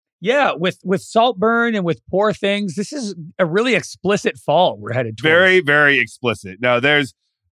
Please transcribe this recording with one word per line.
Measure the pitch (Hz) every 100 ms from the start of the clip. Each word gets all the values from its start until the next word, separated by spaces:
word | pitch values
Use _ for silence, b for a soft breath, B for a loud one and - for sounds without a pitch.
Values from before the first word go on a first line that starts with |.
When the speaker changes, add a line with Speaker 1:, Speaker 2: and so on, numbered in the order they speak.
| _ _
Speaker 1:
Yeah, | 180 285 247 139
with, | 180 -
with | 185 190
Saltburn | - 220 247 190 220 233 233
and | 214 170
with | 151 -
Poor | 180 214
Things, | - - 202 202 143
this | 196
is | 294 208 175 160 -
a | 175
really | 190 254 196
explicit | - - 185 202 214 131
fall | - 156 175 104
we're | 104
headed | 120 117 113
towards. | 156
Speaker 2:
Very, | 165 185 185
very | 147 147 143 135
explicit. | 113 - 120 104 98 95
Now, | 123 120
there's | 135 147 139 - _ _ _